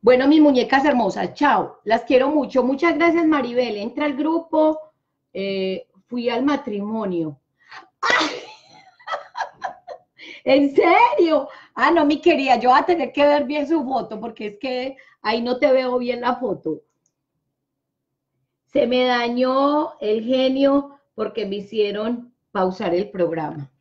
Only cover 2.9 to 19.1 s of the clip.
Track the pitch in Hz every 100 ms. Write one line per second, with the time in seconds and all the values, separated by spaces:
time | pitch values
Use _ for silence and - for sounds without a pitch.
2.9 | 311 339 330 320 294 240 240 247 208 202
3.9 | - 294 262 302 330 320 311 311 311 -
4.9 | _ _ _ _ 180 196 196 190 190 -
5.9 | _ _ 240 233 240 277 285 262 208 208
6.9 | 220 208 175 160 147 _ _ _ - -
7.9 | _ - - 320 - - 855 740 - 719
8.9 | _ 932 640 - - - - - - -
9.9 | - _ _ - - - 277 277 - 339
10.9 | 381 466 587 339 302 269 - - - 269
11.9 | 330 294 294 349 294 269 240 240 262 294
12.9 | 349 247 294 285 294 254 294 277 330 254
13.9 | 254 185 214 233 226 214 208 269 254 262
14.9 | 262 - _ 214 233 240 247 285 262 254
15.9 | 247 240 240 240 240 247 160 160 151 _
16.9 | _ _ _ _ _ _ _ _ _ _
17.9 | _ _ _ _ _ _ _ _ 285 247
18.9 | 254 254